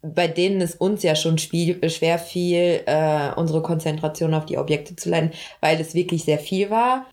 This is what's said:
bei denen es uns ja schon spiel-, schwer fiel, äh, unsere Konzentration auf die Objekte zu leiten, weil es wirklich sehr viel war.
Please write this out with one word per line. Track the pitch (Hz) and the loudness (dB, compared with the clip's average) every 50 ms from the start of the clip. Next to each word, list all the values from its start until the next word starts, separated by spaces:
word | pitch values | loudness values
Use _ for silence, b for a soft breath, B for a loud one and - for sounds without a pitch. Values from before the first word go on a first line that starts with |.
| - | -12
bei | 160 156 - 175 165 | -4 -2 0 0 0
denen | 160 180 180 190 196 190 | 2 2 2 2 2 0
es | 180 165 170 | 0 -2 -2
uns | - 180 190 214 202 - | -2 0 0 0 2 2
ja | 170 151 | 2 2
schon | 170 - 165 160 156 | 2 2 2 2 2
spiel-, | 156 - - 170 175 165 180 175 - 165 | 0 0 0 0 2 2 0 0 0 -2
schwer | 160 - - 165 170 170 | 0 0 2 2 2 0
fiel, | 170 - - 180 180 175 175 170 175 175 170 - - | -2 -4 -4 -2 0 2 2 4 4 4 2 2 0
äh, | - 143 156 156 156 151 151 147 - - | 0 2 2 2 2 2 2 0 -2 -2
unsere | - 170 160 156 160 156 | -2 -2 0 0 0 0
Konzentration | 160 170 160 160 160 151 156 156 156 156 - 165 160 160 | 0 -2 -2 -2 -2 -2 -2 -4 -4 -2 -2 0 0 0
auf | 156 151 | 0 -2
die | - - 139 | -2 -4 -4
Objekte | 143 151 151 147 151 - 175 | 0 0 -2 -2 -2 -8 -14
zu | - - 175 | -8 -4 -2
leiten, | 170 165 160 165 156 B B B B B | 0 0 0 0 -2 B B B B B
weil | - 151 160 160 | 2 2 2 2
es | 160 160 - | 0 -2 -2
wirklich | 170 180 180 175 160 160 | -2 -2 0 -2 -2 0
sehr | - 151 147 | 0 0 0
viel | 151 - 196 185 202 196 | -2 -2 -2 -2 0 0
war. | 214 226 240 247 254 262 254 - | 2 2 2 2 2 0 -2 -6